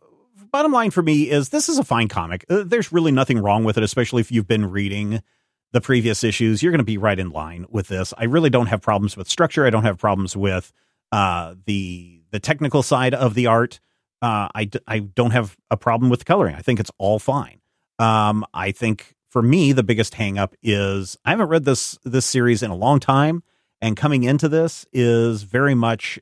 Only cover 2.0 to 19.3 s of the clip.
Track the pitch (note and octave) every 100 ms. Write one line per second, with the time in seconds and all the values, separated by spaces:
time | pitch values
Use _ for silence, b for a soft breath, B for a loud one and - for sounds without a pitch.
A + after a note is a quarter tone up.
2 | G#2+ G2 E2+ F2+ - F#3+ F#3 A#3 F#3+ E3+
3 | D#3+ C3 C3+ A#2+ G2+ G#2+ A2 G#2+ G#2+ -
4 | A#2+ B2 G#2+ A#2 G2 A2 G2+ G2 G2+ G2+
5 | G#2 G#2+ - _ _ _ _ A#2+ - B2
6 | A2+ - A2+ - A2+ G#2+ E3 E3 G#2+ G#2
7 | G#2 F#2+ F#2 D2+ D#2 E2+ F2+ A2 - F#2
8 | F#2 - A2+ D#3 D#3 B2 A2 G#2 - G#2
9 | G#2 - F#2 - E3 - C3 A2 A2 F2+
10 | G#2+ G2 F#2+ G2 G2 F#2 - _ _ _
11 | _ G#2+ G2 F2 E2 F#2 F#2+ G2+ F#2 F2+
12 | F2 E2+ E2 G#2 - D3+ D3 C#3+ - C3
13 | B2+ B2 B2+ G#2+ A#2+ A2+ A#2+ - _ _
14 | _ _ A#2 G#2+ G2 A2 G#2+ - - A2
15 | G2+ G#2+ A#2+ A#2+ G#2 - _ G#2+ A#2+ A2+
16 | B2+ B2 - G3 G#2+ D2 - A2 G2+ -
17 | G2 G#2+ - C3+ C2+ - _ _ _ -
18 | A2+ A2 G#2+ G#2+ G2+ D#2 F#2+ - A2+ G#2
19 | - _ _